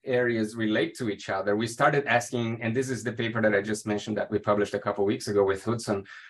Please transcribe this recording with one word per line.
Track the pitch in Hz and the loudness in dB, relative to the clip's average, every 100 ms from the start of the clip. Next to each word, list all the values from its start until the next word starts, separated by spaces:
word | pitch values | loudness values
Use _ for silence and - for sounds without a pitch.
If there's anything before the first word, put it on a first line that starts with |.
areas | - 123 120 113 107 113 | -2 0 2 0 -2 -2
relate | 107 117 165 | 0 2 0
to | - 113 | -2 -6
each | 101 - | -6 -4
other, | 95 101 | -2 0
we | 104 113 | 0 0
started | - 143 143 113 | 2 4 4 4
asking, | 120 - 120 113 113 | 2 2 -2 -2 -2
and | 113 | -2
this | 123 131 | 0 -2
is | 113 | -2
the | 117 | -4
paper | 113 113 113 | -2 -2 2
that | 107 | 2
I | 101 | 2
just | 107 104 107 | 0 -4 -2
mentioned | 104 110 104 | -2 -2 -4
that | - | -2
we | 104 | 0
published | 107 104 101 | 2 2 2
a | 101 | -2
couple | 104 104 | -2 0
of | 101 | 0
weeks | - 107 | 0 0
ago | 101 | 2
with | 95 95 | 4 2
Hudson, | 113 117 - 101 95 - | -2 -4 -2 -4 -4 -16